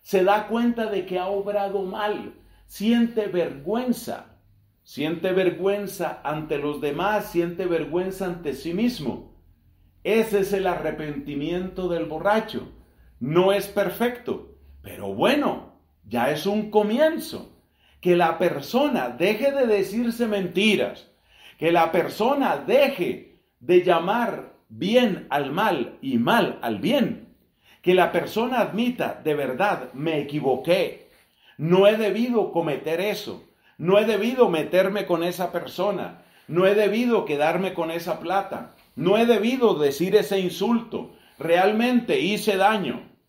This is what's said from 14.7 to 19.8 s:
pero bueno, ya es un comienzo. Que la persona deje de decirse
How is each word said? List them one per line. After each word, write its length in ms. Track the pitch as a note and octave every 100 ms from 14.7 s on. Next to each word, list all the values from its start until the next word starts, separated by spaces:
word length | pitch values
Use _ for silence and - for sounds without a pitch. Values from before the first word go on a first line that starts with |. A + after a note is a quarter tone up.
| -
pero 320 | - - G2
bueno, 680 | G2 F#3 D4 B3 - - _ _ _
ya 280 | - A#2+ B2+
es 160 | D3+ G3
un 240 | G#3+ G#3+
comienzo. 920 | G#3 G#3 A#3 D#4 D#4+ - G#2 - _ _ _ _ _
Que 160 | F3+ F3
la 240 | E3 E3
persona 720 | F3+ C#3+ - A#3+ D4 A#3+ B2
deje 420 | A#2 F3+ G#3 C#4
de 160 | C#4 A#3+
decirse 580 | G#3